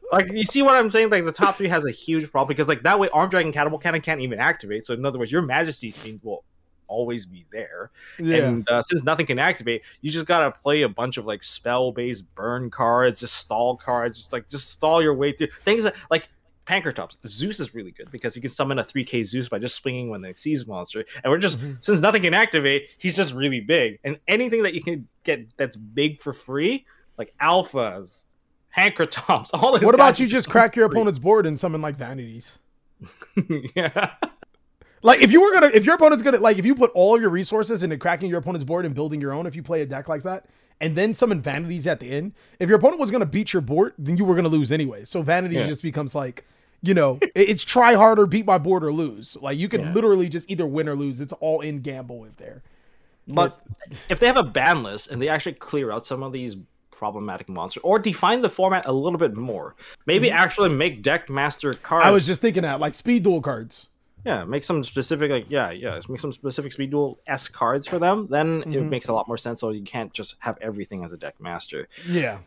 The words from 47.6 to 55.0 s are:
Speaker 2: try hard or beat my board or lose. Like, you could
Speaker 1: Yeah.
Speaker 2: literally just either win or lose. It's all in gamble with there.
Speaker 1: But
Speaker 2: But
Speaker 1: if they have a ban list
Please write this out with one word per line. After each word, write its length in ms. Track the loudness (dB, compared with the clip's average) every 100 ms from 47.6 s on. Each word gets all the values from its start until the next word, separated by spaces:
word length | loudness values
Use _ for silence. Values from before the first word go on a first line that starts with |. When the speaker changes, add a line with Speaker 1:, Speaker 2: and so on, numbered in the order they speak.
Speaker 2:
try 300 | 0 6 8 10
hard 240 | 8 8
or 60 | 4
beat 200 | 4 2
my 120 | 2
board 260 | 2 0
or 80 | 0
lose. 460 | -2 -4 -6 -16 -12
Like, 160 | -8 -4
you 120 | -2
could 120 | -2
Speaker 1:
Yeah. 120 | 0
Speaker 2:
literally 340 | 2 4 4 2
just 220 | -4 -8
either 140 | -4 -4
win 220 | -2 -2
or 60 | -2
lose. 260 | -6 -6
It's 120 | -12
all 280 | -6 -4 -2
in 180 | -4 -8
gamble 380 | -10 -12 -14 -16
with 160 | -18 -20
there. 260 | -20 -20 -20 _ _ _ _ _ -6
Speaker 1:
But 360 | 0 0 -2 -20
Speaker 2:
But 300 | -20 -18 -20 -6
Speaker 1:
if 100 | 2
they 80 | 4
have 100 | 4
a 60 |
ban 400 | 2 2 2 2
list 260 | -2 -8